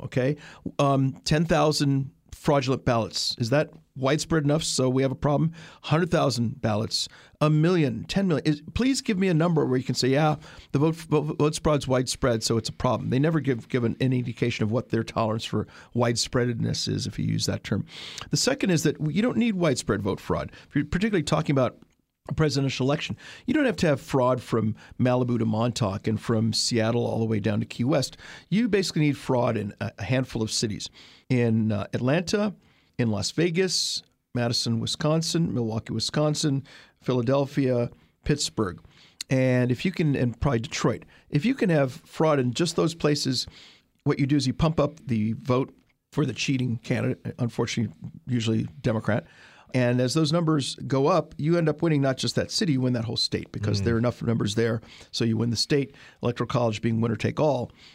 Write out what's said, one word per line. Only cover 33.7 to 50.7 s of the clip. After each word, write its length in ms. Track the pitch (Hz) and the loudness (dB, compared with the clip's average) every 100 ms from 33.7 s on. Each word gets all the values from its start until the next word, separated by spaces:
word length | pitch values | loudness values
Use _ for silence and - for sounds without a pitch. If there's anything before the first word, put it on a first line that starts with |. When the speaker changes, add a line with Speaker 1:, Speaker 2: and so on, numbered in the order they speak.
| - - - - _ _ | -2 -4 -6 -10 _ _
Speaker 1:
Madison, 440 | 123 117 - 123 113 | -2 -2 -2 -2 -2
Wisconsin, 760 | 113 - 151 160 165 165 170 | -2 -2 0 0 0 0 0
Milwaukee, 420 | 123 113 110 - | -2 -2 -4 -4
Wisconsin, 680 | 110 - 151 151 147 156 135 - - - _ | -4 -2 0 0 0 0 -2 -6 -20 -20 _
Philadelphia, 880 | - 127 120 139 139 143 131 123 120 - _ _ | -2 0 2 0 0 0 0 0 -2 -6 _ _
Pittsburgh. 560 | - 147 - - 98 82 - - - - - | -2 -2 -2 -2 -4 -4 -18 -20 -20 -16 -2
And 440 | 131 131 127 123 | 2 2 2 2
if 120 | 123 | 0
you 60 | 185 | -2
can, 240 | - 156 | 0 0
and 240 | 135 127 - | 2 0 0
probably 200 | 151 117 | 0 0
Detroit, 440 | 117 - 143 - - - - | -4 -2 -2 -2 -10 -20 -4
if 140 | 147 | -2
you 100 | 226 | 0
can 160 | 269 202 | 0 2
have 220 | 156 135 - | 2 2 -4
fraud 340 | - - 160 143 | -14 0 2 2
in 140 | 123 | 0
just 240 | 117 170 - | 0 -2 0
those 180 | 165 | 0
places, 520 | 165 151 147 131 123 - - - - _ _ | 0 0 0 0 -4 -6 -12 -20 -20 _ _
what 140 | 143 143 | -2 0
you 80 | 135 | 2
do 100 | 147 | 2
is 100 | 127 | 0
you 60 | |
pump 240 | - 160 160 | 0 0 2
up 260 | - - - | 0 -2 -4
the 260 | 110 107 | -2 0
vote 420 | 110 - 127 139 - _ _ _ | -2 0 0 0 -8 _ _ _
for 120 | - 131 | -2 -2
the 80 | |
cheating 420 | 113 - 131 123 117 | -2 -2 0 0 -4
candidate, 500 | - 117 127 - 117 - | -2 -2 -2 -4 -8 -4
unfortunately, 540 | 120 - 120 - 110 - - - - | -4 -2 -2 -2 -4 -6 -16 -14 -4
usually 420 | 120 110 110 120 - | -2 0 0 -2 -4
Democrat. 440 | 127 110 - 110 - - - - - | -2 0 0 -2 -4 -20 -20 -20 -4
And 280 | 127 123 123 | 0 2 2
as 100 | 127 | 2
those 200 | 160 151 | 2 2
numbers 400 | 170 160 151 123 | 2 2 0 -2